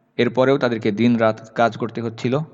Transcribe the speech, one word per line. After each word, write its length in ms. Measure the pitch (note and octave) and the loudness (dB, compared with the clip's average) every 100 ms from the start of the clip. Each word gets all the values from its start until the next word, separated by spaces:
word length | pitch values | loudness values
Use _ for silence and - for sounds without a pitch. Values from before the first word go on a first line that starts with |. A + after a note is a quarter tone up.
| _ - | _ -2
এরপরেও 420 | A#2+ A#2+ C3 C#3+ | 0 2 2 2
তাদেরকে 340 | B2+ A2+ A2+ | 0 0 -2
দিন 240 | G2+ A#2+ A#2 | 0 2 4
রাত 360 | A2+ A2 - | 2 0 -6
কাজ 220 | - A#2 A2 | 0 0 0
করতে 260 | A2+ A#2 | -6 -6
হচ্ছিল, 360 | A#2 A2+ B2 C3+ D#3+ | -8 -6 -2 -2 -4